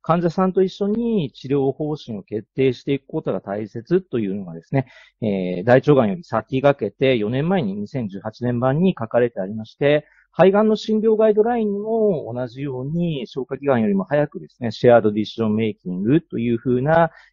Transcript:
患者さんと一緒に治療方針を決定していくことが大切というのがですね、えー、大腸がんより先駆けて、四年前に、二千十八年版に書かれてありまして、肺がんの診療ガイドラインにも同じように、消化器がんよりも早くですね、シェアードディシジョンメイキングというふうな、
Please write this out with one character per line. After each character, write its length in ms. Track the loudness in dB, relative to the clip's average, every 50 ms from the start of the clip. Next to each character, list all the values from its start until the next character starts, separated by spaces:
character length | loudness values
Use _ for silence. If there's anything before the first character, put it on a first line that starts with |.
患 180 | _ -2 0 0
者 100 | 0 -2
さ 160 | 0 0 0
ん 60 | 0
と 100 | 2 0
一 80 | 0 0
緒 200 | -2 -4 -4 -2
に 420 | -2 -2 -2 -2 -2 -2 -2 -4 -8
治 140 | -12 -6
療 240 | -2 -2 0 0 -2
方 240 | -2 -4 -6 -6 -6
針 220 | -8 -8 -10 -12
を 60 | -12 -10
決 220 | _ -8 -8 -8 _ _
定 180 | 0 0 0 0
し 100 | -2 -4
て 100 | -4 -4
い 60 | -4
く 80 | -4
こ 140 | -8 -10 -6
と 100 | -4 -4
が 80 | -6 -4
大 300 | -6 -6 -6 -6 -8 -8
切 320 | -10 -14 -4 -2 -2 -2
と 180 | -2 _ -4 -2
い 100 | -2 -2
う 60 | -4
の 80 | -6 -8
が 100 | -12 -14
で 100 | -16 -10
す 120 | _ -2
ね、 120 | -2 -2 -2 -12 -20 -20 _ _ _
え 400 | -4 -2 -2 -2 -2 -4 -4 -2
ー、 20 | 4
大 160 | 4 4 6
腸 160 | 6 6 4
が 80 | 4 4
ん 60 | 2
よ 60 | -2
り 100 | -4 -8
先 360 | -6 -6 -6 -4 -4 -4 2
駆 300 | 2 2 2 2 -4 -6
け 40 | -4
て、 220 | _ 0 2 2
四 140 | 2 0 -2
年 160 | -2 -2 -2
前 140 | -2 -2 -2
に、 120 | -2 -4 -6
二 120 | -6 -10
千 220 | -8 -6 -6 -6 -6
十 100 | -8 -10
八 240 | -10 -12 -10 -6 -4
年 160 | -4 -2 0
版 220 | 0 0 2 2
に 140 | 2 0 0 -2
書 80 | -6
か 140 | -2 2 2
れ 80 | 2 2
て 100 | 0 -6
あ 60 | -8
り 100 | -6 -8
ま 80 | -10 -12
し 120 | -14 -8
て、 300 | _ 2 2 2 2 0 _ _ _ _ _ _
肺 180 | 4 4 4
が 100 | 6 4
ん 60 | 2
の 80 | 2 0
診 240 | 0 0 -2 -2 0
療 160 | 2 2 2
ガ 140 | 4 4 4
イ 40 | 4
ド 80 | 4
ラ 160 | 2 2 0
イ 60 | -2 -2
ン 80 | -2
に 80 | -4 -4
も 520 | -4 -4 -2 0 2 2 0 0 -4 -6 -6
同 120 | -6 -8
じ 140 | -8 -8 -8
よ 200 | -8 -8 -6 -6
う 40 | -6
に、 420 | -6 -4 -2 -2 -2 -4 -4 -8
消 180 | -8 -8 -8 -8
化 120 | -6 -8
器 80 | -4 0
が 100 | 0 2
ん 60 | 2
よ 60 | 2
り 60 | 2 0
も 100 | 0 0
早 240 | 0 0 0 0
く 140 | -2 -4 -14
で 80 | -18 -18
す 120 | _ _
ね、 100 | -6 -6
シ 180 | -4 2 6 6
ェ 40 | 8
ア 60 | 8
ー 20 |
ド 120 | 6 4 0
デ 80 | 0
ィ 40 | -4
シ 100 | -4 -4
ジ 60 | -2
ョ 60 | -2
ン 80 | 0 0
メ 140 | 0 0 -2
イ 60 | -4
キ 120 | -6 _ -8
ン 140 | -6 -4 0
グ 180 | 2 2 2
と 160 | 0 _ -6
い 160 | -6 -2 -2 -2
う 40 |
ふ 160 | -2 -2 -2 -2
う 80 | 0
な、 300 | 0 2 4 4 2 2 -2 -10 -20 _